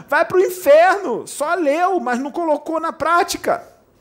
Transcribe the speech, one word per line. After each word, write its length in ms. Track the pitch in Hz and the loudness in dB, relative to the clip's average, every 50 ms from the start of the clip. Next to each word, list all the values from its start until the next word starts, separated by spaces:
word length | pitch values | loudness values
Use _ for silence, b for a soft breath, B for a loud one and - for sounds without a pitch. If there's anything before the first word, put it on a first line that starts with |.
| B | B
Vai 160 | - 285 311 330 | -2 0 0 0
pro 160 | 330 359 370 | 2 2 0
inferno. 880 | 392 359 - - - 285 294 320 349 370 359 403 381 269 220 156 113 | 0 0 -2 0 4 6 6 6 6 6 2 0 -2 -4 -6 -6 -8
Só 280 | - - - 277 311 349 | -8 -8 -6 -4 -2 -2
leu, 440 | 381 320 277 285 330 359 381 381 339 | -2 0 0 0 2 0 0 0 -2
mas 200 | 240 247 240 240 | -2 -4 -4 -4
não 120 | 277 294 | -6 -6
colocou 480 | - 339 339 320 294 294 - - 320 320 | -6 -4 -2 0 -2 -2 -2 -4 -4 -4
na 140 | 320 330 - | -4 -6 -6
prática. 680 | - 285 320 339 349 370 - - - - - - - - - _ _ _ _ _ _ | -4 -2 0 2 2 0 0 -4 -6 -4 -4 -4 -4 -6 -12 _ _ _ _ _ _